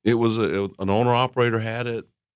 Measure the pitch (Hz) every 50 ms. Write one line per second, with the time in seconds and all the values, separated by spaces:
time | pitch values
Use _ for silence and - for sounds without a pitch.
0 | - 107 120 117 117 117 110 113 110 80 78 98 101 98 - - 95 95 98 107
1 | 120 123 120 120 127 127 - 127 120 120 113 113 110 113 113 120 123 120 117 113
2 | - _ _ _ _ _ _